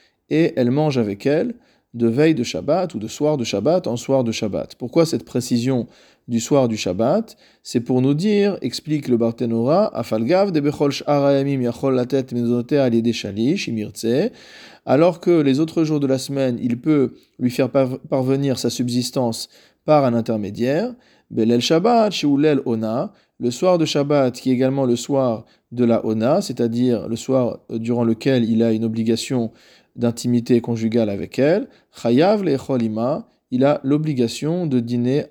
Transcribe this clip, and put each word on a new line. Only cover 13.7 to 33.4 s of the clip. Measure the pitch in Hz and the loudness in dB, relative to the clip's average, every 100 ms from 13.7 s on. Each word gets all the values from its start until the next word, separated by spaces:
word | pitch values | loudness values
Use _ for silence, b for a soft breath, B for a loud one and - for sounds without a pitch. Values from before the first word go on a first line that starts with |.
| 113 | -6
yirtze, | 104 - 113 127 220 B B B B B - | -6 -6 -2 0 -2 B B B B B 0
alors | 131 170 170 | 4 4 2
que | 185 170 | 2 4
les | 143 135 | 4 2
autres | 160 165 | 0 0
jours | 156 151 | 0 0
de | 139 | 0
la | 131 | -2
semaine, | 131 139 131 120 | -2 -2 -2 -2
il | 127 120 | -2 -2
peut | 156 151 127 B B - | 0 2 2 B B -4
lui | 123 | -2
faire | 123 127 | 0 0
parv-, | 139 131 131 - | 2 0 -2 -4
parvenir | 139 127 135 139 127 | -2 0 0 0 0
sa | 123 | -2
subsistance | 120 123 123 123 139 120 113 - b b b | -2 -2 -2 -2 -2 -2 -4 -10 b b b
par | - 151 135 | 2 4 4
un | |
intermédiaire, | 117 113 110 104 104 120 151 240 240 b b _ | 0 -2 -4 -4 -4 -2 0 -4 -8 b b _
Belel | 110 110 120 | 0 2 2
Shabbat, | 120 165 208 233 214 | 2 2 4 4 2
Sheulel | - 147 139 156 139 131 | 0 0 2 4 2 0
Ona, | 113 110 120 202 b b - | -2 -2 -4 -6 b b -6
le | 120 | -6
soir | 123 180 180 | 0 2 2
de | |
Shabbat, | 156 147 143 147 131 120 | 2 0 0 2 0 -2
qui | 131 | -2
est | |
également | 123 131 139 131 | 0 0 0 0
le | 120 | 0
soir | - 139 127 113 b b _ | 0 0 0 -2 b b _
de | 120 | 0
la | 120 113 110 | 2 2 0
Ona, | 110 117 175 | 0 2 0
c'est-à-dire | 196 123 120 117 127 113 - | -2 -2 -2 0 0 0 -2
le | 113 | -8
soir, | - 131 120 - - | -2 0 0 -4 -10
euh, | 117 | -8
durant | 113 120 117 | -4 0 0
lequel | 113 139 131 113 | 0 0 2 2
il | 113 | 2
a | 117 | 2
une | 110 113 | 0 -2
obligation | 113 113 113 - 131 113 b b b b - | -2 -2 -2 -2 -4 -4 b b b b -4
d'intimité | 117 117 123 120 117 120 | -4 -2 0 0 2 2
conjugale | 117 113 113 117 110 | 2 -2 0 0 0
avec | 101 90 - | -4 -6 0
elle, | 139 196 - b b - | 2 2 -2 b b -6
Chayav | 117 123 180 214 | 0 4 4 2
Le'echol | 180 135 - 131 | 0 -2 -2 -2
Ima, | 113 107 120 165 - _ | -2 -2 -4 -4 -8 _